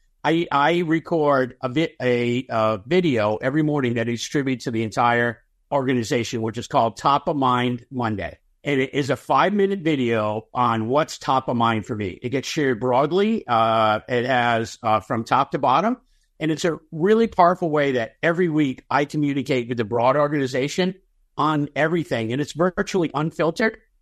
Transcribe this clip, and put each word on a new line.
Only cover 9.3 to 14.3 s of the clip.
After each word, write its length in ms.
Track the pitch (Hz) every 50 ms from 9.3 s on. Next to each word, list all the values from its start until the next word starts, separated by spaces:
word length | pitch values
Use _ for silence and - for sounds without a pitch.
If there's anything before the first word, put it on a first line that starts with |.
| 143 135 160 185 208 202 196 196 196 196
video 680 | 147 160 151 135 123 117 117 110 107 107 107 110 - _ -
on 360 | 127 123 117 113 113 110 113
what's 280 | 131 147 165 - -
top 300 | - - - 135 131 -
of 80 | 147 123
mind 300 | 117 117 117 113 107 101
for 100 | - 117
me. 240 | 104 104 90 90 -
It 80 | - 120
gets 180 | 135 131 -
shared 320 | - - 165 147 131 123 104
broadly. 680 | 123 127 120 131 147 147 170 190 202 220 226 208 -
Uh, 540 | - 120 113 113 113 113 113 110 107 107 107 - -
it 160 | 123 120 117
has, 520 | 131